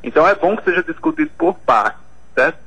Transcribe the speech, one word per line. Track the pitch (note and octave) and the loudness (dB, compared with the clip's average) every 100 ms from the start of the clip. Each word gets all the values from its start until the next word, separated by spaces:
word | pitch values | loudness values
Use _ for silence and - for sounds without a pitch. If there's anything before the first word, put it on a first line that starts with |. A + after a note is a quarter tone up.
Então | B2 D3 E3+ | 0 2 4
é | G3+ | 4
bom | E3+ A3 | 0 0
que | - | -2
seja | F3 | -2
discutido | E3+ D#3+ D#3+ D#3+ D3+ - | -4 -4 -4 -2 -4 -2
por | E3+ F#3+ | -2 -2
partes, | - A#2 G#2+ - - - - - | 0 2 2 -4 -18 -20 -8 0
certo? | C3+ E3 | 0 0